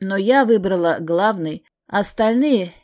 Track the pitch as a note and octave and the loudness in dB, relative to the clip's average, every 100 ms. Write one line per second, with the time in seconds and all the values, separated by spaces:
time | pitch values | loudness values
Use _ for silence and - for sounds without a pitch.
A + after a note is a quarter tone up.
0 | F#3+ G3 G3+ C4+ A#3+ A3 F#3 F#3 E3+ D#3 | -6 -2 2 2 4 2 2 0 0 -2
1 | E3 E3+ G#3+ G3 D#3+ D#3 - _ _ G3+ | -2 0 0 -2 -6 -8 -16 _ _ -2
2 | G3+ - A3 A#3 D4+ A#3+ F3 - | 0 0 0 0 2 0 -2 -12